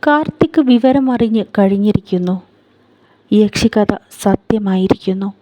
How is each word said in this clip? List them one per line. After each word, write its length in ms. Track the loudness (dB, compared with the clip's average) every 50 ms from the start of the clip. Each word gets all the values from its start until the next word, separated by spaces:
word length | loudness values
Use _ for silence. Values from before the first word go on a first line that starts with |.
കാർത്തിക് 580 | 2 2 0 0 0 -4 -4 -4 -4 0 0 0
വിവരമറിഞ്ഞ് 840 | 2 4 2 4 4 2 2 2 0 0 0 -2 -2 -2 -2 -2 -4 -4
കഴിഞ്ഞിരിക്കുന്നു. 880 | _ 0 0 2 2 0 0 0 0 -2 -4 -4 -4 -4 -2 -2 -4 -6 -8 _ _ _ _ _ _ _ _ _ _ _ _ _ _ _ _ _
യക്ഷിക്കഥ 600 | 2 2 2 2 0 0 -2 0 2 2 0 0 -2 -6 _ _ -20 -4
സത്യമായിരിക്കുന്നു. 1080 | -2 -2 -2 -2 _ _ -8 -6 -4 -2 -2 -2 0 0 -2 -2 -2 -6 -6 -4 -6 -8 -10 _